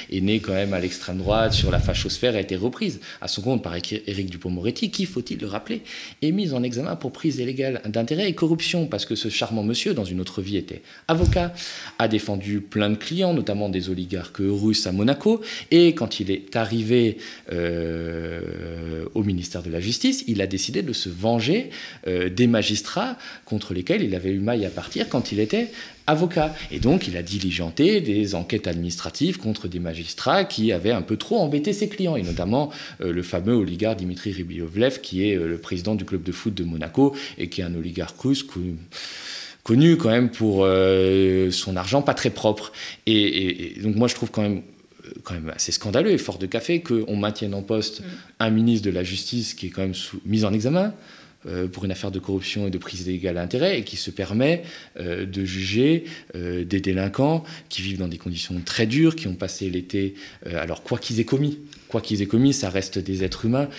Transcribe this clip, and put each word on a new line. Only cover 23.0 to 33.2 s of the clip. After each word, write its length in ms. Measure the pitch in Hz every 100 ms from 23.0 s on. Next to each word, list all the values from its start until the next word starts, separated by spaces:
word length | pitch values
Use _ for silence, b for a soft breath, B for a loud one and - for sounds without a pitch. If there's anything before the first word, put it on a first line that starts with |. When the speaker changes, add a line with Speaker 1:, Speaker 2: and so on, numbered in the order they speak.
| 254 240 B B -
Speaker 1:
contre 280 | 107 -
lesquels 300 | 90 87 208
il 100 | 127
avait 180 | 92 95
eu 80 | 98
maille 260 | 104 120 92
à 40 |
partir 200 | 90 - - 220
quand 240 | 131 -
il 80 | 101
était 280 | 107 214 233 B B B -
avocat. 480 | 156 175 175 156 B B
Et 80 | 76
donc, 280 | 113 180 -
il 80 | 87
a 60 |
diligenté 800 | 87 98 92 87 82 107 170 208
des 320 | 143 101 101
enquêtes 320 | 90 - 107 92
administratives 720 | 85 87 85 90 - 165 185
contre 300 | 110 107 92
des 100 | 90
magistrats 680 | 85 82 82 - 123 185 190
qui 260 | - 110
avaient 180 | 87 98
un 140 | 113
peu 120 | 85 104
trop 220 | - 220
embêté 360 | 151 147 175
ses 140 | 202 208
clients, 260 | - 180 143
et 80 |
notamment, 480 | 87 80 90 127 156 B B B
euh, 120 | 90
le 80 | 85